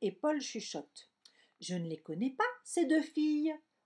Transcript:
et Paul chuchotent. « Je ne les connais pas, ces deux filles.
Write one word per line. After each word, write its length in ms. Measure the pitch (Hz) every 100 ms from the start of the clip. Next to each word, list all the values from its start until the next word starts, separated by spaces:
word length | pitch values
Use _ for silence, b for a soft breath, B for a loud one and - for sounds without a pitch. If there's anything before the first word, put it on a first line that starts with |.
et 100 | 202
Paul 280 | - 302 302
chuchotent. « 680 | - 220 160 160 - - - _ - b b b
Je 120 | - 180
ne 120 | 165
les 140 | 160
connais 280 | - 156 262
pas, 120 | 269 466 494
ces 220 | - - 285
deux 160 | 311
filles. 540 | 311 - 302 302 311 302 _ _